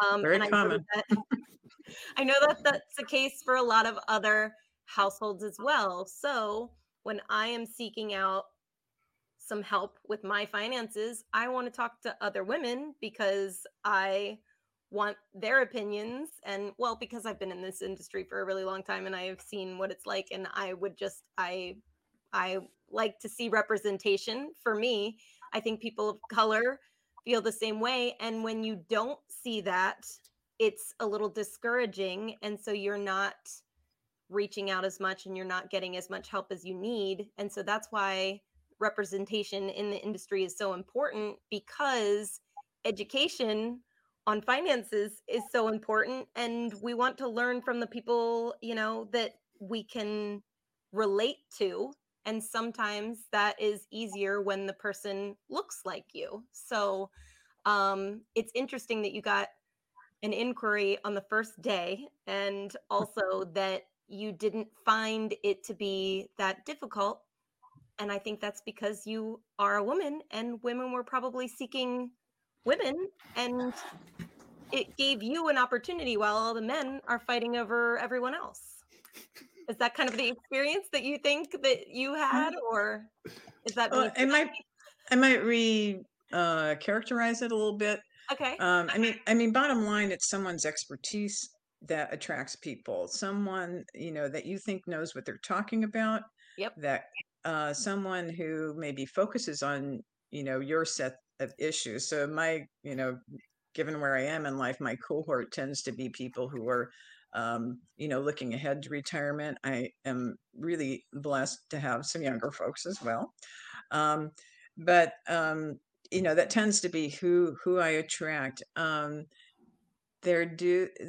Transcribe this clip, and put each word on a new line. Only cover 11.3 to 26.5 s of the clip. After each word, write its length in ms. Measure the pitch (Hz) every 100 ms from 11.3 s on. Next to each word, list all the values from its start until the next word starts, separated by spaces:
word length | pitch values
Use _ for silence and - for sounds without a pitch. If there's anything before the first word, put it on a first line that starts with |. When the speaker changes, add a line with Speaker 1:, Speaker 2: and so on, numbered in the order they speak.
Speaker 1:
I 140 | 220 240
wanna 240 | 254 247
talk 300 | 254 233 -
to 140 | 233 -
other 220 | 202 202
women 500 | 190 320 240 247 302 -
because 600 | 214 220 202 196 196 185 - _
I 540 | 208 196 196 196 202 214 _ _ _ _ _
want 240 | 202 208 202 _
their 280 | 196 214 269
opinions. 680 | 254 247 208 208 220 254 311 -
And, 260 | - 196 202 -
well, 180 | 233 226
because 280 | 233 233 214
I've 140 | 196
been 100 | 190
in 100 | 180
this 220 | 185 190
industry 420 | 190 190 - 196
for 160 | 185 196
a 40 |
really 200 | 190 190
long 200 | 190 190
time 220 | 196 190 190
and 100 | 185
I 80 |
have 160 | 185 185
seen 380 | - 202 185 185
what 120 | 196
it's 160 | 185 214
like. 220 | 196 196
And 160 | 190 190
I 200 | - 190
would 220 | 185 190 -
just, 280 | 196 - - -
I, 400 | 180 185 180 190 _ _ _ _ _
I 260 | 190 185 190 - _ _
like 300 | 214 220 -
to 100 | 208
see 200 | - 233
representation. 1040 | 214 214 208 208 196 202 196 226 240 302 -
For 140 | 233 214
me, 420 | 247 214 214 220 - _ -
I 60 | 220
think 220 | 226 220
people 280 | 233 220 214
of 100 | 214 -
color 460 | 226 220